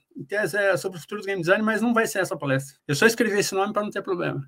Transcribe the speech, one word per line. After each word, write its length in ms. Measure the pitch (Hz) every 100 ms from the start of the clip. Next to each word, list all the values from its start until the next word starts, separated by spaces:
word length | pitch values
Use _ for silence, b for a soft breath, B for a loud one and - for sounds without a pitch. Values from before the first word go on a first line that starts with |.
| _ -
em 80 |
tese, 320 | 143 202 196 202
é 220 | 196 180
sobre 200 | 190 180
o 40 |
futuro 180 | - 208
do 60 | 196
game 160 | 196
design, 200 | 160 202
mas 200 | 214 214
não 120 | 233
vai 140 | 226 220
ser 120 | 202
essa 180 | 180 180
palestra. 400 | 139 135 135 - -
Eu 80 | 143
só 100 | 226
escrevi 320 | 233 220 202
esse 140 | -
nome 200 | 196 202
pra 100 | 208
não 60 | 208
ter 120 | 208
problema. 400 | 190 175 156 139